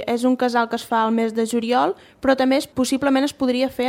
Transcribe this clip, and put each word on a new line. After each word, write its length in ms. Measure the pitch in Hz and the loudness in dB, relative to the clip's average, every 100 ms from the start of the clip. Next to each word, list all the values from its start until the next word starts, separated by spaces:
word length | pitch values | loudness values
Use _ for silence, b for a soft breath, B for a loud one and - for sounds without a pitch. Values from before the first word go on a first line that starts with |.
| - | -4
és 160 | 240 | 0
un 120 | 247 254 | 0 2
casal 320 | 247 233 233 | 0 0 -2
que 60 | 233 | -4
es 60 | - | -2
fa 160 | 233 | 0
al 80 | 220 | 2
mes 220 | 226 226 | 0 0
de 100 | 226 226 | -2 -2
juliol, 460 | 240 226 247 302 - B B | -2 0 0 0 -4 B B
però 140 | 262 262 | 0 2
també 180 | 262 269 | 2 2
es, 100 | 277 | 0
possiblement 560 | - 247 269 285 269 277 | -2 -2 0 2 2 0
es 80 | |
podria 340 | - 254 247 262 | -2 -2 0 -2
fer 200 | 262 | -2